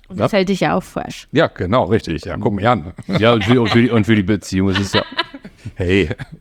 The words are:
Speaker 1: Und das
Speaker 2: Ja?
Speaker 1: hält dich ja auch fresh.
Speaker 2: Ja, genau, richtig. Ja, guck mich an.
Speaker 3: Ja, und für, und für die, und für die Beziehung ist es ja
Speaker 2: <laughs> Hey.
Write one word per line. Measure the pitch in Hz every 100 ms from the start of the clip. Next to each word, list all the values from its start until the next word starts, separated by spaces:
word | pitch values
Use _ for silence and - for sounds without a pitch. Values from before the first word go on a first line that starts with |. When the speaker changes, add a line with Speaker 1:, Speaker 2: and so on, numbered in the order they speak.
| -
Speaker 1:
Und | 190
das | 196
Speaker 2:
Ja? | 202
Speaker 1:
hält | 190
dich | 190
ja | 156 180
auch |
fresh. | - - - - -
Speaker 2:
Ja, | 135 160
genau, | - 90 117 90
richtig. | 107 - 78
Ja, | - 82
guck | 104
mich | 101 110
an. | 117 78 - - 185
Speaker 3:
Ja, | 110
und | 117
für, | 101 123
und | 113
für | 117
die, | 120
und | 117
für | 101
die | 107
Beziehung | 92 104 - 95 98
ist | 95
es | 98
ja | - - 262 339 277
Speaker 2:
<laughs> | 185 - -
Hey. | - 90 98 80 - - -